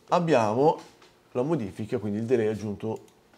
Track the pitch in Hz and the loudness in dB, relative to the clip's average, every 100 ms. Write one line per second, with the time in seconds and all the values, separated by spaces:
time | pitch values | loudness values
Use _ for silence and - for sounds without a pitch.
0 | _ 170 165 135 107 113 147 - - - | _ 0 4 4 4 4 2 2 -6 -20
1 | - _ _ 120 139 165 98 90 104 120 | -20 _ _ -4 -2 -2 -4 -8 -6 -4
2 | 104 101 113 120 110 107 107 98 110 104 | -4 -4 0 2 2 -2 -6 -6 -6 -8
3 | - _ _ | -12 _ _